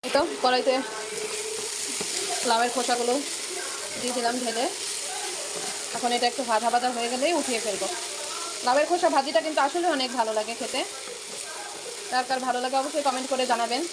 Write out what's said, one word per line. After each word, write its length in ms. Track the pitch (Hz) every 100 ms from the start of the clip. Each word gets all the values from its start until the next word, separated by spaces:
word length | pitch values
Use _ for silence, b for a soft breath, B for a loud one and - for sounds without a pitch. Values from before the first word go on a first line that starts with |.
এই 80 | 254
তো 80 | 277 330 -
কড়াইতে 320 | 254 254 254 262 262 - - 427 427 - - 427 427 - - - - - - - 254
লাউয়ের 260 | 226 240 247
খোসাগুলো 380 | 240 240 240 262 277 - - 370 - - - 285
দিয়ে 120 | 247
দিলাম 220 | 254 233 247
ঢেলে। 300 | 240 220 285 403 - - 571 740 415 359 - - - - - 233
এখন 160 | 240
এটা 160 | 240 240
একটু 160 | 240
ভাজা 260 | 240 220 233
ভাজা 200 | 240 247
হয়ে 200 | 240 233
গেলেই 240 | 254 294
উঠিয়ে 260 | 339 269 233
ফেলবো। 280 | 214 190 - 359 - - - - - -
লাউয়ের 240 | 247 262 302
খোসা 220 | 349 320
ভাজিটা 320 | 285 262 320
কিন্তু 200 | 311 311
আসলে 260 | 277 349 349
অনেক 220 | 294 254
ভালো 200 | 247 220
লাগে 200 | 220 214 240
খেতে, 280 | 226 262 403 - - - - - - - - - - - -
কার 120 | 254 254
কার 120 | 262
ভালো 220 | 254 247
লাগে 160 | 254 269
অবশ্যই 240 | 277 302
কমেন্ট 280 | 285 254 262
করে 160 | 254 254
জানাবেন। 360 | 233 233 247 339